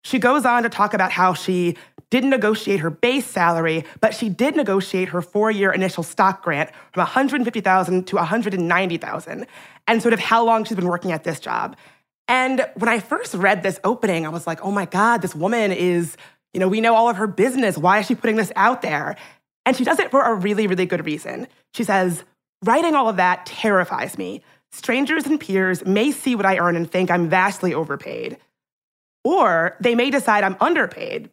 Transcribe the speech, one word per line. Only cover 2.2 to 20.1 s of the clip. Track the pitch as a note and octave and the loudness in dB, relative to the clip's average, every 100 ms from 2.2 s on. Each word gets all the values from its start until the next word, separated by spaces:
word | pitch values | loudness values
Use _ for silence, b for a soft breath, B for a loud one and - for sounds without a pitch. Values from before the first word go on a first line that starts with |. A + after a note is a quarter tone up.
| C4 | 2
negotiate | C4 G#3+ G#3+ - G3 | 2 2 0 0 -2
her | E3 | -2
base | D#3 A#3+ C4+ - | 0 0 0 -2
salary, | G3 E3+ E3+ E3 D#3+ D#3 B | 0 2 2 0 -2 -6 B
but | A3 A3 | -2 0
she | A3 | -4
did | F3 C4 D4+ | 0 0 2
negotiate | G#3+ G3 F#3 F#3 F#3 | 2 0 0 -4 -2
her | F3+ | -4
four-year | - G#3 G#3+ G#3+ G3 | -4 0 0 2 2
initial | F#3 F#3 - | 2 -2 -4
stock | E3 - F#3+ F#3 | -8 2 2 2
grant | E3+ C#3+ D#3 B B | -4 -2 -4 B B
from | - | -4
a | E3 | 0
hundred | B3+ C4+ C#4 | 0 0 0
fifty | A#3+ A3+ | -2 -2
thousand | F#3+ F#3 E3+ F#3 F#3 | 2 2 2 -2 -2
to | F#3+ | -2
a | |
hundred | E3 A3 G3+ | 0 -2 -2
and | F#3+ E3 | -2 0
ninety | F3 F#3+ E3 | 0 0 -4
thousand, | - E3 E3 - - B B B - | -6 -10 -10 -12 -14 B B B 0
and | A3+ | 2
sort | A#3 | 2
of | A3 | 0
how | - A3+ A#3 | 2 2 4
long | A3+ | 0
she's | G#3+ G3+ | 0 -4
been | F3+ | -2
working | F3 F#3 | -2 -4
at | D#3+ - | -4 -6
this | D#3+ | -8
job. | - - - - b b _ _ - | -6 -6 -6 -12 b b _ _ -2
And | B3+ B3+ C4 - - | 0 2 0 -2 -2
when | A#3 | 0
I | A3+ | 0
first | - E4 B4 | -2 -6 -4
read | F#3 F#3+ G3 | 0 2 2
this | F#3+ F#3 | -2 -2
opening, | G#3+ - G#3+ E3 D#3 | -4 -2 0 -2 -4
I | |
was | E3 E3 | -6 -8
like, | D#3+ | -6
"Oh | F#3+ | -4
my | G3+ F3+ | -4 -2
God, | F#3 A3 A#3 | 0 2 2
this | F3+ D#3 | -2 -4
woman | F3+ A#3 G#3 | -2 0 0
is, | F3+ F3+ E3+ E3 - B B _ | 0 0 0 -2 -10 B B _
you | F#3 | -2
know, | F#3 | 0
we | G#3+ | 2
know | A3+ A3+ | 4 4
all | A#3 | 2
of | F#3+ | 0
her | G#3+ | -4
business. | - A#3+ B3+ A3 D3+ | 2 0 2 -2 2
Why | F3 G#3 | 2 2
is | G3+ | 2
she | B3 | -2
putting | A3+ A3 | 0 0
this | G3 - | -2 2
out | G#3 B3+ | 2 2
there?" | D#3+ D3+ - - B B _ _ B3 | -4 -4 -6 -10 B B _ _ -2
And | B3+ | 0
she | |
does | B3 D#4 | 2 2
it | - | 2